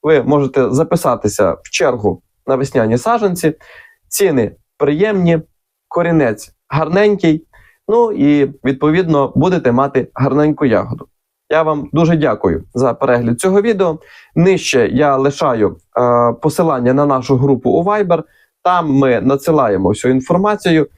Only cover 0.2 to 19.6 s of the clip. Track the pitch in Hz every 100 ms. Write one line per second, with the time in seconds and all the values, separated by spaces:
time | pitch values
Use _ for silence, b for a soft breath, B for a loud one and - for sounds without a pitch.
0.2 | 120 147 135 139 123 127 156 170 147 117
1.2 | 104 - 92 - - - 143 120 101 85
2.2 | _ _ - 131 135 131 110 120 220 233
3.2 | 202 175 156 - B B B B _ -
4.2 | 190 135 104 - _ _ 143 147 214 196
5.2 | 175 165 160 _ _ _ _ 175 170 160
6.2 | 127 104 - _ _ 143 156 180 208 202
7.2 | 165 156 _ b b b - 226 233 208
8.2 | 143 147 135 - 135 135 151 165 175 147
9.2 | 135 - 180 180 - 120 139 131 - -
10.2 | 135 135 151 147 139 104 - 113 - _
11.2 | _ _ _ 156 160 151 - 151 165 165
12.2 | 147 107 - - - 123 127 117 135 120
13.2 | 117 120 190 196 220 202 180 156 B B
14.2 | B 151 180 180 - 127 120 131 147 135
15.2 | 139 139 151 117 98 82 _ 120 123 120
16.2 | 120 117 151 151 165 131 123 131 147 131
17.2 | 131 131 139 127 123 160 180 214 185 165
18.2 | b b b _ 180 180 156 139 135 113
19.2 | 117 139 - 156